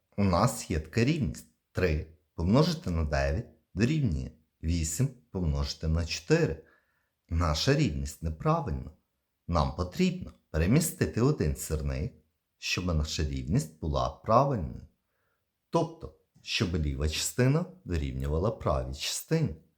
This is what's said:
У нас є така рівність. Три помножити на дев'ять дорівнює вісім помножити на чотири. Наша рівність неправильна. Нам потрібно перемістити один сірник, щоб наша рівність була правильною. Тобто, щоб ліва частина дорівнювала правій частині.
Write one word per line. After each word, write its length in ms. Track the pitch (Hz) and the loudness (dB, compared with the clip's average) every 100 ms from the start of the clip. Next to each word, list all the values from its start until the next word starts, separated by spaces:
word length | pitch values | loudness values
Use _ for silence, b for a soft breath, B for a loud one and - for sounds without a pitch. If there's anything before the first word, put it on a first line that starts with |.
| _ - | _ 0
У 80 | |
нас 460 | 98 87 120 - - | 4 6 4 2 -4
є 100 | 80 | -4
така 240 | - - | -2 2
рівність. 420 | 120 165 87 - - _ _ | 2 2 0 -4 -12 _ _
Три 340 | - 90 78 - - _ | 0 2 0 -4 -14 _
помножити 560 | - 85 123 175 160 92 | -2 4 4 4 0 -2
на 140 | 82 | -2
дев'ять 440 | 76 71 69 82 - - _ | 0 0 0 -2 -6 -14 _
дорівнює 560 | 90 120 160 120 67 62 - _ _ | 0 2 2 0 -2 -6 -12 _ _
вісім 460 | 80 85 78 - 135 - _ | -2 0 0 -2 -2 -4 _
помножити 580 | 98 82 69 71 - 82 | -4 0 0 -2 -4 -2
на 180 | 80 80 | 0 -2
чотири. 580 | - - 160 131 76 b b b b b b - | -4 0 2 2 -2 b b b b b b -4
Наша 460 | 82 85 76 - | 0 2 2 2
рівність 480 | 147 120 71 69 - | 2 2 -2 -6 -6
неправильна. 680 | 80 78 156 165 127 67 64 - _ _ _ _ - | -6 -2 0 0 -2 -6 -8 -16 _ _ _ _ -2
Нам 280 | 85 69 - | 0 2 -2
потрібно 560 | 90 - 185 - - - _ | -4 0 0 0 -8 -16 _
перемістити 680 | 78 87 143 175 - 95 110 | 0 4 4 2 0 -2 2
один 360 | 131 139 78 69 | 2 2 0 -2
сірник, 560 | - 78 71 67 92 - _ _ _ _ | -4 -4 -4 -4 -6 -8 _ _ _ _
щоб 260 | - - | -6 -4
наша 400 | 90 78 78 - | 0 0 0 -2
рівність 560 | 71 67 64 113 156 - | -2 -2 -2 -2 -2 -6
була 300 | 82 69 62 | -4 -2 -2
правильною. 800 | - - 117 143 117 67 58 - _ _ _ _ _ _ _ _ | -4 2 4 4 0 -4 -10 -16 _ _ _ _ _ _ _ _
Тобто, 440 | 165 160 - - - _ _ | -2 -2 -6 -16 -16 _ _
щоб 340 | - - 95 85 | -6 -2 0 0
ліва 320 | 73 65 78 | -2 0 -2
частина 580 | - - - 127 151 180 - | -2 -2 2 2 2 -2 -8
дорівнювала 680 | - 85 69 64 71 80 101 | -4 -2 -2 -2 -2 0 0
правій 440 | - 98 71 64 | 0 0 0 -2
частині. 640 | 65 - - - 160 123 76 _ | -6 -6 -6 -2 0 0 -4 _